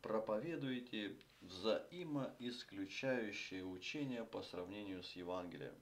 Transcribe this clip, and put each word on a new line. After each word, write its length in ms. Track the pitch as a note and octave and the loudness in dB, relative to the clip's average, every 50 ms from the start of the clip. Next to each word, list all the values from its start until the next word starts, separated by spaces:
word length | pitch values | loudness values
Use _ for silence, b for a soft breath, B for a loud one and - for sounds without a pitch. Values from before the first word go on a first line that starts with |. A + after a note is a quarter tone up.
проповедуете 1160 | - A2 G#2+ A2 - - G#2+ G#2+ B2+ E3+ E3 - C#3 C3 B2+ B2 A#2+ - - A2 G#2 G2 G2 - - - - - | 2 4 4 4 6 6 4 4 4 2 0 0 2 2 0 0 -2 -2 -2 -2 0 -2 -4 -6 -12 -20 -18 -16
взаимоисключающее 2250 | F#2+ F2+ F#2 F2+ F2+ A2 G#2+ - - - E3+ F3+ F3 D#3+ D3 C#3+ C3 - - - A#2+ B2 A#2+ - - - G2 G2 G2 F#2+ - - - C3+ C3 A#2+ A2+ G#2 G2+ - - - F#2+ F#2+ F#2 | -14 -12 -10 2 6 6 6 6 4 -2 -8 -6 -4 0 2 2 2 0 -2 -2 -4 -4 -2 -4 -8 -8 -4 -4 -4 -2 -2 2 4 4 6 6 4 2 0 -2 -4 -4 -4 -4 -2
учение 580 | F#2+ F#2 F2+ - - - D#3 D3 C3+ B2 A#2 A2+ | -2 -4 -4 -4 -4 0 0 0 0 0 -2 -2
по 200 | A2 - - - | -2 -2 -4 -4
сравнению 600 | - - F2 F2+ F2+ G2+ G#2 G#2 G2 F#2+ F2+ F2+ | -2 -2 -4 -2 -2 -4 -6 -4 -4 -4 -4 -4
с 80 | - - | -6 -6
Евангелием. 640 | F2+ F2+ F2 F2+ F#2 F2+ F2 - D2 C2+ B1+ - - | -4 -2 0 0 0 0 -2 -4 -6 -6 -6 -8 -10